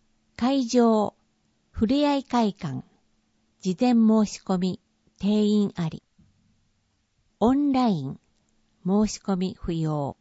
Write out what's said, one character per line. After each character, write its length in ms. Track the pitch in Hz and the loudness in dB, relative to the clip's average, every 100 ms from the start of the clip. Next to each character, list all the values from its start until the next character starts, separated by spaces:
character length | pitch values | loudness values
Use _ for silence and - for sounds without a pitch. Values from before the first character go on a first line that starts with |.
| _ _ _ | _ _ _
会 300 | - 240 277 | -4 -2 0
場、 500 | 240 247 233 220 208 - _ _ _ _ _ | 0 2 4 2 0 -6 _ _ _ _ _
ふ 160 | - 214 | -4 0
れ 220 | 277 294 | 2 2
あ 80 | 277 | 0
い 80 | |
会 280 | - 240 220 | -2 0 0
館。 300 | - 160 131 - _ _ _ _ _ _ _ | -2 -10 -10 -12 _ _ _ _ _ _ _
事 160 | 185 180 | -6 0
前 140 | 247 | 2
申 340 | 233 220 220 208 | 4 4 4 0
し 140 | - | -4
込 140 | - 190 | -6 -2
み、 220 | 185 185 _ _ _ _ | -2 -6 _ _ _ _
定 260 | 196 214 208 | -2 0 2
員 240 | 208 202 - | 2 0 -4
あ 120 | 160 | -8
り。 140 | - _ _ _ _ _ _ _ _ _ _ _ _ _ _ | -8 _ _ _ _ _ _ _ _ _ _ _ _ _ _
オ 140 | 220 | 2
ン 180 | 269 294 | 2 2
ラ 160 | 262 247 | 2 0
イ 220 | 175 135 | 0 -4
ン、 100 | 151 _ _ _ _ _ _ | -12 _ _ _ _ _ _
申 220 | 180 202 214 | -2 0 0
し 140 | - | -4
込 160 | - 185 | -6 -4
み 200 | 185 - | -4 -6
不 160 | - | -8
要。 440 | 165 156 151 139 - | -4 -4 -4 -6 -10